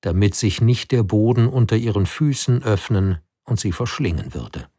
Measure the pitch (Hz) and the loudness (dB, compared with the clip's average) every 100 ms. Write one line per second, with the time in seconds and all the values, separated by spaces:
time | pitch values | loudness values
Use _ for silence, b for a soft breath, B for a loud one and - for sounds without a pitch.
0 | - 87 101 - 107 - 117 123 - 127 | -2 2 2 2 -2 2 2 2 0 0
1 | 101 107 110 120 120 131 113 113 117 101 | 2 2 2 4 2 2 2 2 0 0
2 | 92 - 151 135 - 123 110 98 - 101 | 0 0 -2 0 0 0 0 -2 0 0
3 | 95 87 _ _ - 113 - 85 123 - | 0 -2 _ _ -6 -4 -2 -4 -6 -2
4 | 117 85 - 73 62 - - | -2 -2 -6 -10 -10 -12 -14